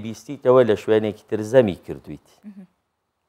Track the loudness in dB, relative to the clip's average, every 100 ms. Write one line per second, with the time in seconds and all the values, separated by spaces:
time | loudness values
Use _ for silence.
0 | -4 -16 -18 -4 2 4 4 0 0 0
1 | -2 -8 -10 -8 0 2 2 0 -10 -16
2 | -16 -20 _ _ -20 -20 -20 _ _ _
3 | _ _